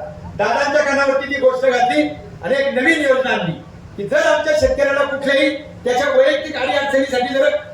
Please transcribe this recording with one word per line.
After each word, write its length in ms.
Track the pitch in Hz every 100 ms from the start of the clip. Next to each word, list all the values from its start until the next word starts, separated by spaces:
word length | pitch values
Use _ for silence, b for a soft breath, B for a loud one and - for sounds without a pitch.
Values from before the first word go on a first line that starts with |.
| - - - -
दादांच्या 460 | 233 262 285 294
कानावरती 500 | 277 269 269 262 269
ती 60 | 269
गोष्ट 260 | 262 254 262
घातली 440 | 247 247 302 294 - - -
आणि 120 | 175 269
एक 180 | 277
नवीन 280 | 247 294 311
योजना 280 | 285 262 254
आणली 220 | 202 165 151 - - - -
की 100 | 202
जर 200 | 302 330
आमच्या 260 | 302 311 302
शेतकऱ्याला 440 | 262 269 285 277 269
कुठल्याही 440 | 269 269 269 302 - - -
त्याच्या 260 | 247 247 277
वैयक्तिक 460 | 262 277 277 311 -
अडी 140 | 269
अडचणीसाठी 600 | 285 277 269 269 247 254
जर 160 | 269 - 196 -